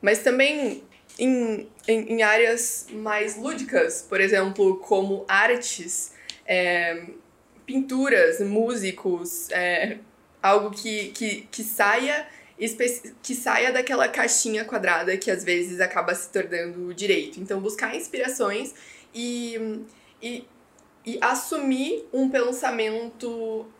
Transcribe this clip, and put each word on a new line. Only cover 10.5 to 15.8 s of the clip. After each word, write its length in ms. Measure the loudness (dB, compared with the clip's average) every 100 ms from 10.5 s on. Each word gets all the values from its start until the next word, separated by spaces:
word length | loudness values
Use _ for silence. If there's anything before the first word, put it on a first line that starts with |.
| 4 4
que, 380 | -6 -6 -6 -6
que, 400 | -4 -4 -4 -8
que 120 | -10
saia 600 | -8 0 2 4 2 -2 -6 -16 -20 -8
espe-, 560 | -6 -2 -2 -2 -8 -16
que 120 | -10
saia 380 | -6 0 2 2
daquela 360 | 0 0 2 2
caixinha 560 | 2 2 2 0 -2
quadrada 520 | -2 -2 2 2 2 -2
que 140 | 0
às 120 | -2
vezes 360 | 0 0 0 0